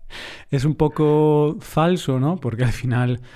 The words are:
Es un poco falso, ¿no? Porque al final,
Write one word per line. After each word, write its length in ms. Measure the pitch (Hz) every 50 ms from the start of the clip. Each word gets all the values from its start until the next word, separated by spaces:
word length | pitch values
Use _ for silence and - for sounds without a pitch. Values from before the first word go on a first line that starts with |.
| - - - - - - - - - -
Es 140 | 143 135 131
un 100 | 156 147
poco 840 | - 156 147 - 156 151 151 151 151 151 151 151 151 151 147 - -
falso, 580 | - - - 156 160 175 185 165 - 143 131 127
¿no? 180 | 131 151 180
Porque 280 | - - 117 110 110 127
al 80 | 117
final, 480 | 107 - 120 127 120 123 123 123 123 123 - - -